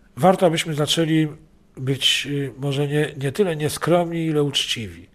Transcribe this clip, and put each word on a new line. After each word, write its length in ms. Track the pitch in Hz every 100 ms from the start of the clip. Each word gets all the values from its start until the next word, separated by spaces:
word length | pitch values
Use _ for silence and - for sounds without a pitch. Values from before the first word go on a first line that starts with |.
| _ -
warto, 300 | 170 185 185
abyśmy 280 | 160 -
zaczęli 540 | 147 147 - 160 160 156 151 - _ _ -
być, 500 | 131 131 - - -
y, 220 | 143 139 131
może 300 | 143 135 143
nie, 240 | 147 151 151
nie 160 | 139
tyle 240 | 131 190 156
nieskromni, 680 | 147 - - 175 170 170 160
ile 160 | 151
uczciwi. 640 | 143 - - - 107 82 87